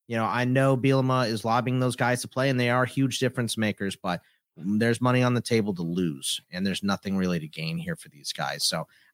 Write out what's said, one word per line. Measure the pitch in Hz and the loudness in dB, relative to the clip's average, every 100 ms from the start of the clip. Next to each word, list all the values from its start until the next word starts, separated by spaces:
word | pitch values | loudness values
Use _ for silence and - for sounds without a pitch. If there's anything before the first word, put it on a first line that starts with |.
| - | -6
you | 117 | -4
know, | 110 | -2
I | 113 | 0
know | 123 131 135 131 | 2 4 4 4
Bielema | 135 135 131 127 117 | 4 4 4 2 0
is | 113 | -2
lobbing | 113 120 123 127 | 0 0 2 0
those | 127 123 | 0 0
guys | 123 123 | 0 0
to | - | -4
play, | 131 139 | -2 0
and | 127 | 2
they | 120 | 2
are | 123 | 2
huge | 123 - 135 - | 0 0 0 2
difference | 127 127 117 - | -2 0 -4 -2
makers, | 107 98 98 - | -2 -2 -6 -6
but | 95 87 _ _ _ - | -4 -4 _ _ _ -10
there's | 85 107 117 113 | -2 0 2 2
money | 127 127 | 4 4
on | 123 | 4
the | 123 | 2
table | - 117 104 | 2 0 0
to | 87 | -2
lose, | 82 87 87 67 - - - | -2 0 -2 -2 -6 -6 -8
and | 90 98 | -4 -2
there's | 87 | -2
nothing | 101 95 101 95 | -2 -2 -2 -2
really | 92 87 | 0 -2
to | 76 | -4
gain | - 80 82 | -8 -8 -6
here | 85 80 | -6 -10
for | - | -12
these | 73 69 | -16 -10
guys. | - 69 71 | -6 -6 -2
So | - 87 73 _ _ | -2 -2 -8 _ _